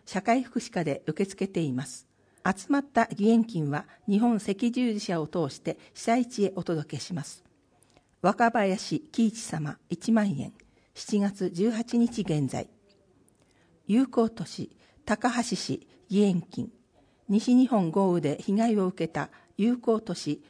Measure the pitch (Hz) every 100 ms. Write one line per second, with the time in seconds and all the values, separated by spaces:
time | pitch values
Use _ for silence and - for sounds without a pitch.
0 | - 190 214 247 247 240 - 185 160 -
1 | - 160 196 - 196 175 151 127 139 -
2 | - _ _ _ 185 190 - 285 285 -
3 | 226 170 208 233 226 185 147 147 - -
4 | - 202 240 220 202 196 240 240 247 208
5 | - 170 151 180 143 - - - - -
6 | - 240 240 - 196 185 170 160 151 139
7 | - 165 - - _ _ _ _ _ _
8 | _ _ 180 208 233 233 196 196 - -
9 | - - 226 - - 160 151 - - 175
10 | - 226 202 139 - - _ _ _ -
11 | - 208 196 - 180 170 220 220 233 233
12 | 233 226 180 151 131 - - _ _ _
13 | _ _ _ _ _ _ _ _ - 220
14 | 262 247 226 226 170 - - _ _ _
15 | - 214 247 240 226 185 - 135 - _
16 | - 190 202 175 - - - - _ _
17 | _ _ - 202 226 247 254 220 165 196
18 | 190 175 147 - - 202 233 208 185 -
19 | 165 151 147 - _ - 226 247 240 220
20 | 220 175 147 147 -